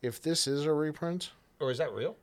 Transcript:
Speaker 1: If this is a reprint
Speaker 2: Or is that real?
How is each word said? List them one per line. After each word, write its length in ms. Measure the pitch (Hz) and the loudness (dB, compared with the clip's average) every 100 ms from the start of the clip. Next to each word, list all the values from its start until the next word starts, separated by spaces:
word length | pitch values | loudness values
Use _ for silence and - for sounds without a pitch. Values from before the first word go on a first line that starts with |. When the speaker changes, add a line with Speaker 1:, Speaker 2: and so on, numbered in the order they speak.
Speaker 1:
If 200 | 123 113 | -4 -2
this 260 | - 165 - | 0 2 2
is 180 | 139 147 | 2 2
a 60 | |
reprint 580 | 151 156 151 170 180 - - _ _ | 2 2 0 -2 -2 -6 -12 _ _
Speaker 2:
Or 120 | 135 | -2
is 80 | 123 | 0
that 120 | 151 | -2
real? 240 | 104 135 220 | 0 -4 -4